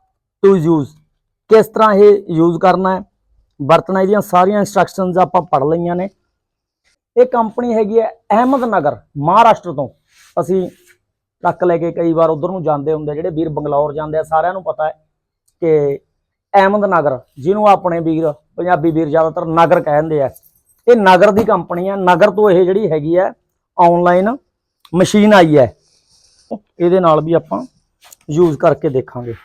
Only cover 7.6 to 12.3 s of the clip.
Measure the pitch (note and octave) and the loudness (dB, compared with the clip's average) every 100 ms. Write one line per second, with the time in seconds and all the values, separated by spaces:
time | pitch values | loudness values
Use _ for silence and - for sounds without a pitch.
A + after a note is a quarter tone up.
7.6 | A#3+ A3 G#3 A3+ A3 - _ G#3 B3+ C4+ | -4 -2 0 -2 -2 -8 _ 0 2 0
8.6 | A#3+ G3 D3 B2 _ D3 D3 G3 A#3 G#3 | -2 -2 -2 -4 _ -6 0 4 4 2
9.6 | F3+ C#3+ B2+ - _ _ _ - E3+ F#3+ | -2 -10 -10 -12 _ _ _ -8 -2 -4
10.6 | F3+ - _ _ _ _ _ _ F3 F3 | -4 -12 _ _ _ _ _ _ -6 -2
11.6 | F3+ E3+ E3 E3 E3+ D#3+ E3 | -2 -2 -4 -4 -2 0 0